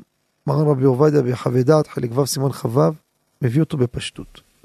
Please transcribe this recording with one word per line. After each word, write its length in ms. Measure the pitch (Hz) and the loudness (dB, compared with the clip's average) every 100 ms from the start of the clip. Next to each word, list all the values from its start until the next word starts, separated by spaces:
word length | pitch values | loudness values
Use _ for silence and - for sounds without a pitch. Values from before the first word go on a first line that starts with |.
| - _ _ _ - | -8 _ _ _ -4
מרן 200 | 139 151 | 0 0
רבי 160 | 135 | 2
עובדיה 380 | 135 123 156 147 | 2 4 4 2
בחוות 440 | 123 123 135 123 127 | 0 -2 -2 0 4
דעת, 220 | 156 147 | 2 2
חלק 300 | - 127 120 | -6 -4 -2
ו' 80 | 135 | -2
סימן 260 | - 135 | -2 -4
כ"ו, 280 | 117 123 120 160 156 _ _ _ - | -4 -4 0 0 -2 _ _ _ -6
מביא 200 | 123 127 | -2 0
אותו 160 | 156 147 | -2 -2
בפשטות. 640 | 120 - - - - - _ _ | -4 -4 -12 -14 -18 -20 _ _